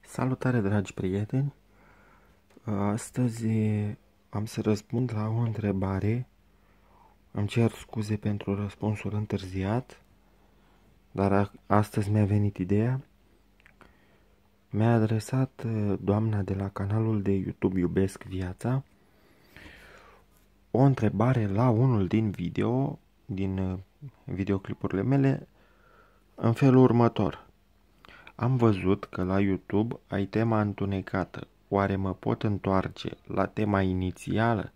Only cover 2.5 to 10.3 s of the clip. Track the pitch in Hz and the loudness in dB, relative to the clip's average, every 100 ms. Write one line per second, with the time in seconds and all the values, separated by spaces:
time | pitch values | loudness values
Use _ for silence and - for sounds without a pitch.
2.5 | - - 101 101 107 - - 123 117 110 | -14 -6 -2 0 -2 -4 -2 -2 -2 -2
3.5 | 110 107 107 104 - _ _ _ 104 110 | 0 0 0 -2 -8 _ _ _ -6 -6
4.5 | - 107 104 - 120 127 107 110 113 117 | -2 0 0 0 -4 -2 -2 -2 0 -2
5.5 | 107 104 98 95 95 101 117 127 _ _ | 0 -2 0 0 0 0 -2 -6 _ _
6.5 | _ _ _ _ _ _ _ _ 104 104 | _ _ _ _ _ _ _ _ -4 -2
7.5 | 120 113 - - 113 107 104 107 104 - | 2 0 0 -10 -8 -4 -4 -2 -4 -4
8.5 | 101 101 - 107 104 104 107 104 101 95 | -4 -4 -4 -4 -2 -4 -6 -4 -6 -4
9.5 | 95 95 117 - - _ _ _ | -4 -2 -2 -6 -20 _ _ _